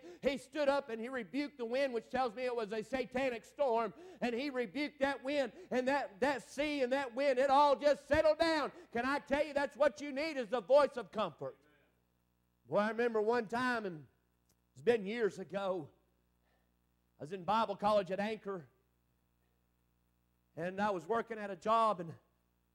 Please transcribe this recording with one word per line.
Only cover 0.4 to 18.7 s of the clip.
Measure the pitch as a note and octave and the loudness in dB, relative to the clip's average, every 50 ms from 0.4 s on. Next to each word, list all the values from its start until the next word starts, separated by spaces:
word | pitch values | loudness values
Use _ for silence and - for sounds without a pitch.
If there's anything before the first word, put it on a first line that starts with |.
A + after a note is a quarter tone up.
| - - - D4+ C#4+ | -6 -6 -2 0 2
up | C4+ C#4+ C#4 C#4 A3+ | 2 2 2 0 -4
and | A3+ A3+ | -6 -8
he | A3 B3+ | -6 -6
rebuked | C4+ B3 G#3+ D#3+ A#3+ C#4 D4 C#4+ - - | -6 -6 -6 -4 -4 -4 -4 -4 -6 -8
the | A#3 | -6
wind, | A3+ A#3+ C4+ C#4+ C4 A#3 | -2 0 0 0 0 -2
which | A3 - - | -4 -6 -4
tells | B3+ B3 C4 A#3 F#3+ | -2 -2 -2 -2 -2
me | B3+ B3+ | -4 -4
it | B3 A#3 | -4 -2
was | A#3+ A3 F#3+ | -4 -4 -4
a | A3 A3 | -4 -6
satanic | G3+ - C4 C4 B3 - - B3+ C4+ B3+ A#3+ A3 - | -6 -4 -4 -6 -4 -4 -2 -2 -2 -2 -2 -4 -10
storm. | - - - C#4+ B3+ A3+ A3+ A3+ G3+ - - - - - - | -8 -4 0 2 2 2 2 0 -2 -4 -10 -18 -18 -8 -4
And | A3 B3 A#3 | -4 -2 -2
he | A#3 C#4+ D4 | -2 -4 -2
rebuked | B3+ B3 A#3+ F3+ E3 C#4 D4+ - - - | -2 -2 -2 -2 -2 -4 -4 -4 -4 -2
that | C4+ C#4 C4+ A3+ A#3+ | -2 -2 -2 -2 -4
wind | C4+ D4 C#4+ C4 G#3+ - F4+ F#4 - | -2 0 0 0 -2 -4 -12 -8 -4
and | - B3+ B3+ | -2 0 2
that, | C4 C#4+ C#4 A#3 - G3+ F3+ | 2 0 0 0 -4 -4 0
that | B3 D4 C#4 A3+ - - | 0 0 0 0 -6 -8
sea | - C4 D4+ D4+ D4 C#4+ | -4 -2 -2 0 0 0
and | B3+ B3 | 0 0
that | C4 C#4+ C#4 A#3+ A3 | 0 0 -2 -2 -2
wind. | C4 C#4+ C#4+ B3+ | 0 2 2 4
It | B3 C#4 C4+ | 4 4 6
all | C4 C#4+ D4 C#4+ C4+ | 6 8 8 6 6
just | G#3 C#4+ D4 C#4 - - | 4 4 2 2 2 0
settled | - C#4+ D#4 D#4 D#4 D4+ D#4 | 2 2 4 6 4 4 4
down. | E4 E4 D#4+ D4+ C4 G3+ - - - - | 4 2 2 2 0 -2 -6 -10 -12 -8
Can | - A#3 A#3+ | -4 -2 -2
I | C4+ C#4+ C#4+ | 0 -2 -2
tell | - - C#4 D4 D#4 | -2 0 0 0 0
you, | D4+ C4+ | 0 0
that's | C#4 C#4+ - - | -2 -2 -2 0
what | A3+ D4+ C#4+ - - | 2 2 2 2 0
you | C#4+ D4 | -8 -6
need, | B3+ C4+ D#4 E4 D4 | -4 -2 -2 -2 -2
is | C4 A#3 F#3 | -4 -4 -2
the | B3 A#3+ | -2 -2
voice | F3+ A#3+ C4 D4 C#4 - - | 4 6 6 6 6 6 2
of | B3 G#3 - | -4 -10 -8
comfort. | - A3 G3+ E3 - - C#3 C3 - _ _ _ _ _ _ _ _ _ _ _ _ _ _ _ _ _ _ _ _ _ _ | -4 -4 -4 -4 -4 -8 -10 -10 -12 _ _ _ _ _ _ _ _ _ _ _ _ _ _ _ _ _ _ _ _ _ _
Boy, | - D3+ | -2 0
I | G3+ G#3 A3 | 2 2 2
remember | A3 A3+ A#3+ A#3+ A3 G#3+ | 0 0 0 2 2 2
one | G#3 A3 A#3+ B3 A3 | 2 2 2 0 0
time, | F3 A3+ A#3+ B3+ B3 A#3+ A3+ G#3 | -2 -2 -2 0 0 0 -2 -4
and | F#3 E3 D3+ C3+ - _ _ _ _ _ _ _ _ _ _ _ _ - | -6 -8 -10 -14 -18 _ _ _ _ _ _ _ _ _ _ _ _ -16
it's | C3 | -2
been | D3 G#3+ A#3+ A3+ F#3 | 2 2 2 2 2
years | G3 A3+ A#3+ A3 F#3 - | -2 -2 0 0 0 -2
ago, | F3 F#3+ C3+ F3 G3 G3 F#3 F#3+ F3+ C#3 - - _ _ _ _ _ _ _ _ _ _ _ _ _ _ _ _ _ _ _ _ _ _ _ _ - | -4 -10 -8 -6 -4 -2 -2 -4 -4 -6 -10 -16 _ _ _ _ _ _ _ _ _ _ _ _ _ _ _ _ _ _ _ _ _ _ _ _ -14
I | C#3+ | -12
was | D3+ | -10
in | G3+ F#3+ E3+ | -10 -6 -4
Bible | F#3+ G#3 A3+ A3 G3+ G3 | 0 0 0 0 -2 -2
college | - G#3 G#3 G#3+ G#3 F#3+ E3 | -2 0 2 2 2 2 0
at | F#3+ G3 | -2 -2
Anchor, | G3+ A3 A3 G#3+ - G3 G3 F3 C3+ - | -2 -4 -4 -6 -8 -8 -8 -8 -10 -14